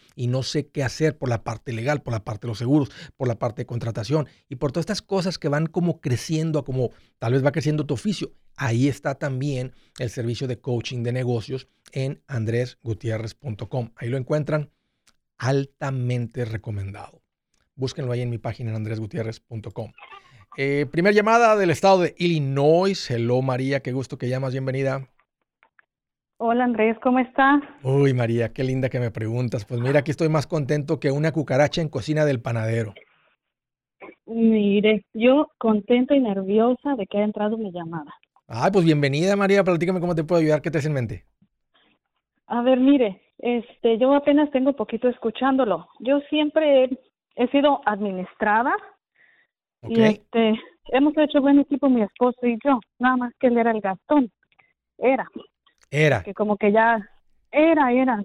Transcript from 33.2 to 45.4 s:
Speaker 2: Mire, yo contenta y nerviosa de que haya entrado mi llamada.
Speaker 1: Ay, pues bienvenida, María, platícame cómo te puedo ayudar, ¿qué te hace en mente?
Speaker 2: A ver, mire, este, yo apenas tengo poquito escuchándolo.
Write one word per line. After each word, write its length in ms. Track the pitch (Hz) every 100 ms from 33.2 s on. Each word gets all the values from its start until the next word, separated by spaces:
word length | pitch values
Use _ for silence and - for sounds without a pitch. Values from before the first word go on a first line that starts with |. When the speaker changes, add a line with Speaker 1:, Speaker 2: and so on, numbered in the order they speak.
| _ _ _ _ _ _ _ _ - -
Speaker 2:
Mire, 800 | - 226 226 220 202 202 214 214 -
yo 380 | 220 240 277 302 -
contenta 560 | 226 214 202 247 254 285
y 40 |
nerviosa 760 | 240 196 190 214 233 254 285 254
de 100 | 190
que 120 | 202
haya 80 | 208
entrado 320 | 208 208 226
mi 120 | 208
llamada. 440 | 170 165 165 - - _ _ -
Speaker 1:
Ay, 220 | 117 170
pues 160 | 196 165
bienvenida, 500 | 151 143 143 185 202
María, 260 | 196 196
platícame 380 | 185 170 165 185
cómo 140 | 180
te 100 | 170
puedo 160 | 151 170
ayudar, 220 | 156 151
¿qué 80 | 156
te 80 | 151
hace 100 | 147
en 60 |
mente? 320 | 143 110 90 _ _ _ _ _ _ _ _ _ _ _ _ -
Speaker 2:
A 160 | 233
ver, 160 | 247 254
mire, 400 | 262 285 214 190 _ -
este, 600 | 240 240 208 - 233 226
yo 160 | 254
apenas 360 | 285 285 285 294
tengo 220 | 262 269
poquito 340 | 269 214 220 247
escuchándolo. 800 | 240 226 -